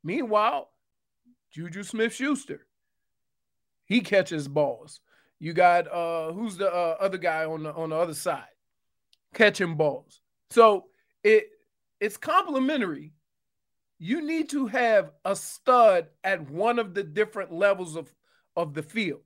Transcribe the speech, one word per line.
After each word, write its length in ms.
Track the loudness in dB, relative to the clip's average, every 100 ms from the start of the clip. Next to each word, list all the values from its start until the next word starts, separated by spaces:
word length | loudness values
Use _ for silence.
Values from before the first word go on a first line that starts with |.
Meanwhile, 680 | -6 -6 0 0 0 -2 -10 _ _ _ _ _ _ _ _
Juju 320 | -14 -12 -12
Smith-Schuster, 800 | -10 -2 -2 -2 -2 -2 -4 -14 _ _ _ _ _ _ _ _ _ _ _ _ _
he 160 | -2
catches 460 | 2 0 2 -4 -4
balls. 540 | -2 -2 -2 -14 -20 _ _ _ _
You 140 | -6
got, 340 | 4 6 6 2
uh, 440 | -4 -4 -4 -6
who's 240 | -8 -8 -2
the, 140 | -2
uh, 260 | 0 -2 0
other 200 | -2 0
guy 260 | -2 -2 -4
on 180 | -4
the, 100 | -8
on 180 | -8 -6
the 40 | -2
other 200 | -2 -2
side 280 | -4 -4 -8 _ _ _ _ _ _ _ _ 2
catching 400 | 2 4 -6 0
balls? 460 | 0 -2 _ _ _ _ _
So 380 | 6 6 6 -4 _ _ _
it, 260 | 4 4 2 _ _ _ _ _
it's 180 | -8 -6
complementary. 960 | 0 0 2 -2 0 0 -2 -6 -14 _ _ _ _ _ _ _ _ _
You 220 | -4 -4
need 280 | -2 -4 -4
to 160 | -4 -4
have 440 | 0 2 2 0 _ -6
a 100 | -6
stud 720 | -8 -6 2 6 6 6 -2 _
at 260 | -4 -4 -6
one 300 | -2 0 0
of 160 | -2 -6
the 80 |
different 500 | -6 -2 -2 -4 -10
levels 420 | 0 2 2 -4 -10
of, 160 | -12 _ _ _ _ -6
of 180 | -4
the 100 | -6
field 380 | -6 -4 -4 -6